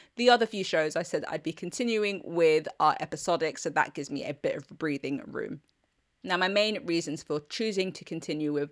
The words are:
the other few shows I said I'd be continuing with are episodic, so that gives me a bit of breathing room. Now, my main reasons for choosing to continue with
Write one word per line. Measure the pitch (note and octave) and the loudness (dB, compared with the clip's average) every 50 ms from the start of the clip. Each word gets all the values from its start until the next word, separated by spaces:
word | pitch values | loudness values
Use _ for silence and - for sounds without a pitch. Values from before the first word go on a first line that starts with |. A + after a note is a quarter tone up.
| - _ _ | -20 _ _
the | A#3 A#3+ B3 | 4 6 6
other | A#3+ A#3 A3+ | 8 8 6
few | A3+ - G3 F#3 | 0 0 -4 -2
shows | - - D#3+ D#3 D#3 - | 0 2 2 2 2 0
I | E3 | -2
said | E3 - - D3+ - - | -4 0 -2 -2 -2 -2
I'd | - D#3+ | -6 -4
be | - D#3 D#3+ | -4 -6 -6
continuing | - F#3 F3+ - - B3 A#3 A3 G#3+ G#3 G3+ G3+ - - | -6 -8 -8 -4 -2 -2 0 0 0 0 0 -2 -4 -8
with | - E3+ E3+ E3 D#3 D#3 D#3 D3+ - - - | -4 2 4 6 6 6 6 2 0 -2 2
are | D3+ D3+ - - | 4 4 4 2
episodic, | D#3 - - D3+ - F#3 E3+ - D#3+ D#3 - - | -2 -6 -6 -6 0 0 0 2 0 -2 -4 -4
so | - E3+ | -6 -2
that | C#3+ D#3 - C#3+ - | 2 2 2 2 0
gives | D#3 C#3 - | -8 -8 -6
me | C#3+ C#3 - | -6 -6 -4
a | - D3 | -6 -8
bit | - - D3+ - | -2 -2 -2 -2
of | D3 C#3 - D3+ - | -2 -8 -12 -10 -4
breathing | D#3+ D#3 C#3+ C#3 - C3 C#3+ - - | -2 -2 -2 -2 -4 -4 -4 -4 -6
room. | - - - - - D#3 D3+ _ _ _ _ _ _ _ _ _ _ _ _ - | -8 -6 -6 -6 -6 -8 -12 _ _ _ _ _ _ _ _ _ _ _ _ -6
Now, | F#3 F3+ F3+ | -4 0 0
my | F#3 F#3 | 0 2
main | G3 G3+ G#3+ G#3+ G#3+ F#3 D#3 | 2 2 2 2 0 -2 -2
reasons | E3+ E3+ E3 E3 D3 D3 D#3 | 0 0 0 0 -2 -6 -8
for | - - D3 D3 D3+ _ | -4 -4 -4 -4 -4 _
choosing | - - F3+ A3 G3 F#3+ F#3 F#3 - | -6 -4 -2 -2 0 0 -2 -2 -4
to | - E3 | -10 -10
continue | - F3 E3 - - D#3 D3+ D3+ D3 D3 | -10 -10 -8 -6 -6 -4 -2 -2 0 0
with | C#3+ D3 D3 | 0 -2 -4